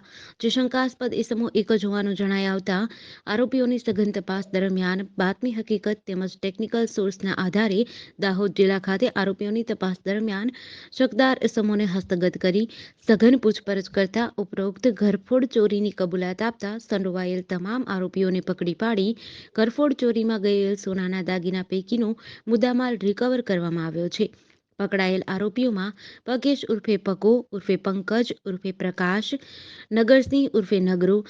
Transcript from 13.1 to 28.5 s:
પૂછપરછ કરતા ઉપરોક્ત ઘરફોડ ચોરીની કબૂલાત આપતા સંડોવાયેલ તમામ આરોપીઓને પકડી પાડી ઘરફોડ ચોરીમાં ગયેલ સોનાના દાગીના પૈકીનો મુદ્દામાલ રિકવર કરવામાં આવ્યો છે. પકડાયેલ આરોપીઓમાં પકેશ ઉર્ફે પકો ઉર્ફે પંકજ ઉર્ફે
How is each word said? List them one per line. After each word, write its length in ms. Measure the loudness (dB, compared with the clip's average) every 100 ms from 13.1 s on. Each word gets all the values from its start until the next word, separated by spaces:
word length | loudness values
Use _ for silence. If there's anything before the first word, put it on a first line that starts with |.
| 6 6 6
પૂછપરછ 560 | 4 0 -2 -4 -2
કરતા 340 | 0 0 0 -2 -4
ઉપરોક્ત 480 | -8 -4 -4 0 0
ઘરફોડ 540 | 2 2 0 2 2 2
ચોરીની 480 | 2 2 2 -2 -2
કબૂલાત 460 | -2 -2 -4 -2
આપતા 320 | -4 -4 -8 -8
સંડોવાયેલ 640 | -4 -2 -2 -2 -4 -4
તમામ 380 | -4 -6 -4 -4 -4
આરોપીઓને 540 | -4 -2 0 0 0
પકડી 340 | -2 -4 -4
પાડી 340 | -2 -2 0 0 -2 -10 -20 -8
ઘરફોડ 400 | 0 0 2 0 2
ચોરીમાં 460 | 0 2 0 0
ગયેલ 340 | 2 2 2 -2
સોનાના 460 | -4 -2 -2 -2
દાગીના 420 | -2 -2 -2 -4
પૈકીનો 440 | -2 -4 -2 0 0 -2 -10 -10 0
મુદ્દામાલ 520 | 2 2 2 0 0
રિકવર 440 | 0 0 0 0
કરવામાં 440 | 0 0 0 -2 -4
આવ્યો 220 | -4 -4
છે. 180 | -2 -4 -4 _ _ _ -6
પકડાયેલ 460 | -2 0 2 0 -2
આરોપીઓમાં 680 | -4 -2 0 0 0 -4 -8 -18 -14
પકેશ 380 | -6 -2 0 0 0
ઉર્ફે 260 | -2 0 0
પકો 340 | 0 2 4 4 0
ઉર્ફે 240 | -6 -2 -2
પંકજ 520 | -2 -4 -2 0 0 -4
ઉર્ફે 260 | -8